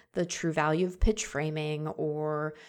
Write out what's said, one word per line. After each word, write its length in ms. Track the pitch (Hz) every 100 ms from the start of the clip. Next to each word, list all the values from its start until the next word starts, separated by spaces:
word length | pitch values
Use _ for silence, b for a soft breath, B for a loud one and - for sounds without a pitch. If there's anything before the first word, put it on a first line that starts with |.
| B
the 100 | -
true 260 | 175 - 170
value 360 | 160 151 160 180
of 120 | 180
pitch 280 | 214 214 -
framing 600 | 143 156 156 151 151 156
or, 680 | - 151 151 151 151 151 151